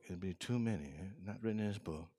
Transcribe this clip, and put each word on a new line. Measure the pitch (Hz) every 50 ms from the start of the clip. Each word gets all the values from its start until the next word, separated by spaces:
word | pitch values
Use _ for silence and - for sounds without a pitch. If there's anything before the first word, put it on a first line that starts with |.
| -
It'd | - 90 87
be | 95 95 85
too | - - - 120
many, | 120 113 113 107 78 73 71 73
eh? | 78 92 98 107 -
Not | 92 104 101 - 110
written | 113 107 107
in | 107
this | 104 101
book. | 104 - 87 78 78 82 - -